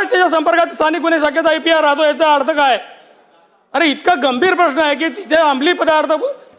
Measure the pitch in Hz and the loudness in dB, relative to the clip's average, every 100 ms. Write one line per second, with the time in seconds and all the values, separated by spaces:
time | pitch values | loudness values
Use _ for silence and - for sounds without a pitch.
0 | 392 359 359 311 311 330 339 349 311 320 | 0 2 2 2 0 0 0 0 -2 0
1 | 320 330 294 285 330 311 311 320 294 285 | 0 0 0 0 0 0 0 2 2 2
2 | 311 294 320 294 262 294 277 214 - - | 0 2 2 2 0 0 2 0 -4 -20
3 | - _ _ _ _ _ _ 269 320 277 | -20 _ _ _ _ _ _ -2 -2 0
4 | - 349 269 247 370 349 339 269 302 285 | 0 0 0 0 0 2 0 0 -2 -2
5 | 320 - 339 311 302 262 294 349 320 311 | -4 -6 -2 0 2 0 -2 0 0 0
6 | 294 311 523 554 - | 0 -2 -4 -8 -16